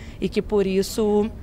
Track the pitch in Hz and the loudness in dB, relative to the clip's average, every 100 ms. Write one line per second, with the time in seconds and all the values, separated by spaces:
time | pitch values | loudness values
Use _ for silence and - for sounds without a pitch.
0 | - - 196 208 - 208 190 190 190 - | -14 -6 -2 -2 0 2 2 2 0 0
1 | 214 208 220 - | 2 2 2 -4